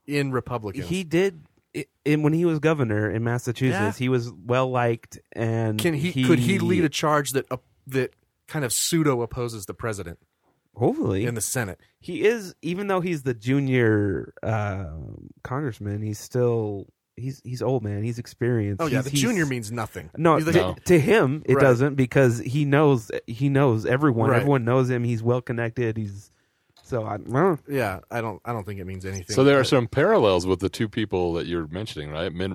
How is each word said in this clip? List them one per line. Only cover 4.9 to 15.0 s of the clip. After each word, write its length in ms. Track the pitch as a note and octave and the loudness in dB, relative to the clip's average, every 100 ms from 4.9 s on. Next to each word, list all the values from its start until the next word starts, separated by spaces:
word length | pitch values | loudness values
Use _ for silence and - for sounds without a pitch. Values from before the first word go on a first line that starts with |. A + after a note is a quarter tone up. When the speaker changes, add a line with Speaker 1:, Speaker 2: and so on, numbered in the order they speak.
| A#2 - - _ | 0 -6 -20 _
Speaker 2:
and 480 | - A2+ A2+ A2+ G#2+ | -4 -2 0 0 0
Speaker 1:
Can 140 | F3 | 0
he, 180 | D3+ F3 | 0 -2
Speaker 2:
he 140 | C3+ B2+ | 0 4
Speaker 1:
could 140 | D#3+ | 4
he 200 | A#2+ G3 | 4 2
lead 240 | A2+ - | 2 2
a 60 | D#3+ | 0
charge 420 | - D#3 D3+ C#3 | 0 2 2 0
that, 140 | C3 - | -4 -4
uh, 80 | B2+ _ _ - | -10 _ _ -6
that 260 | C3 - - _ _ _ | -4 -4 -8 _ _ _
kind 180 | D#3 B2+ | -4 -2
of 80 | |
pseudo 480 | - - E3+ D3 B2+ | -2 0 2 2 2
opposes 440 | A#2 - A#2+ A2+ F#2+ | -2 -6 -6 -8 -12
the 80 | |
president? 460 | G2 A#2+ G2+ E2+ E2 _ _ _ _ _ - | -8 -6 -6 -10 -14 _ _ _ _ _ -2
Speaker 2:
Hopefully. 500 | C3 D4 G3 G2 A#2+ | -2 0 -2 0 -2
Speaker 1:
In 80 | |
the 80 | A#2 | -4
Senate. 380 | - C3 G#2+ F2 _ _ | -4 -4 -6 -8 _ _
Speaker 2:
He 220 | - F3+ | -10 0
is, 300 | G#3 A#3 F#3 - | 0 0 -6 -10
even 240 | D3 F3+ G3+ | -6 -6 -2
though 160 | F#3+ | -2
he's 220 | F3+ D#3+ | -2 -4
the 100 | C3+ | -4
junior, 1000 | A#2+ A2 C#3 C#3 B2+ A#2 G#2+ G#2 D#2+ A1+ - | -4 0 0 2 2 4 4 2 -2 -6 -8
uh, 420 | - A2 G#2 F#2+ F2 D#2+ | -4 -2 -2 -6 -8 -10